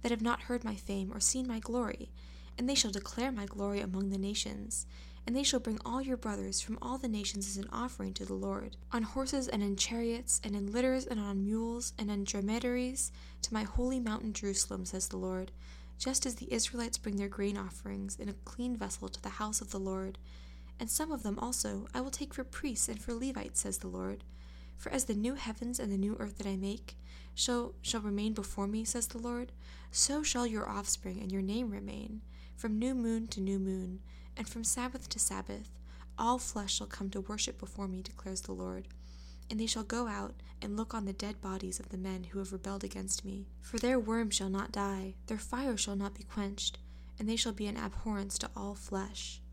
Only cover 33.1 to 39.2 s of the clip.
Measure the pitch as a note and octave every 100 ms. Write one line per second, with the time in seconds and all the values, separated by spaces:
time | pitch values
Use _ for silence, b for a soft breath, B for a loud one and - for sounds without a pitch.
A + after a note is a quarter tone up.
33.1 | A3+ A3+ - F#3+ G3 F#3+ F#3+ F#3 F#3 B
34.1 | B B - G#3+ A#3 A3+ - B3 B3+ -
35.1 | G#3+ - F#3+ F#3 G3+ G#3+ - B B B
36.1 | - A3+ B3+ - A3 G3+ - G3+ - G3
37.1 | G3 G3 G#3 - - G3 - G3 F#3 F#3
38.1 | - G3 F#3 - F#3 F#3 F#3 F#3+ B B
39.1 | B